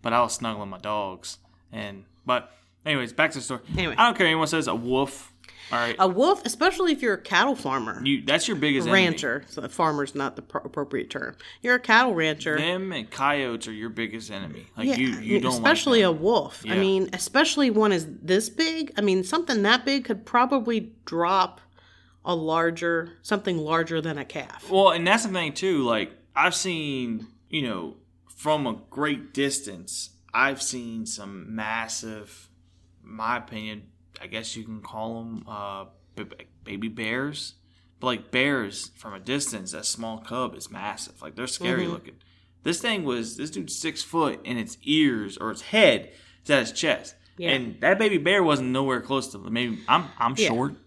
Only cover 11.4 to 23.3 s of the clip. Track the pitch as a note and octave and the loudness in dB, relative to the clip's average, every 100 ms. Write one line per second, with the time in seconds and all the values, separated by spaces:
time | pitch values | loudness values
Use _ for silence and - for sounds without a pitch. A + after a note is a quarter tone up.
11.4 | - - A#3+ B3 B3 A3+ B3+ F3 D#3+ D3+ | -20 -6 2 2 6 6 6 2 0 0
12.4 | E3 D3+ D#3+ F#3 F#3+ D#3+ A2 - C#3 D3 | -2 0 0 -2 -4 -6 -8 0 0 2
13.4 | C3 A#2 A2+ A2 A2+ A2 A2 A2+ G#2+ G2+ | -2 -4 -8 -8 -8 -4 -6 -6 -10 -10
14.4 | F2 C2 - - A#2+ B3 C3 A2 - - | -10 -12 -14 -4 0 2 0 -2 0 2
15.4 | B2+ B2 A2+ D#4+ C#4+ A#3 F#3+ D#3 F3+ A3+ | 2 2 2 2 4 4 4 4 2 2
16.4 | D3 - - F#3+ F#3+ F#3+ F#3 F3+ - C4 | 0 -10 -2 2 2 2 0 -4 0 2
17.4 | D#4 - C4+ G#3+ G#3+ F3+ D#3 - D#3+ F#3 | 2 4 4 6 4 4 -2 -10 2 2
18.4 | A3 - D#4+ D#4+ C#4+ - G#3 F#3 F#3 D#4+ | 2 -2 -2 -2 -4 0 2 2 2 -2
19.4 | E4+ A#3 G3+ A#3+ C4 C#4 - G#3+ - A#3+ | 0 2 4 4 4 -2 0 -6 0 2
20.4 | B3+ C#4 A3+ A3+ E3 - - E3 E3+ F#3+ | 4 2 0 -2 -4 -16 -6 0 2 4
21.4 | F3+ - _ _ _ _ _ _ - E3+ | 2 -2 _ _ _ _ _ _ -4 -2
22.4 | D#3 D#3+ E3+ E3 E3+ E3+ E3+ - - | 2 2 2 0 0 0 -4 -14 -2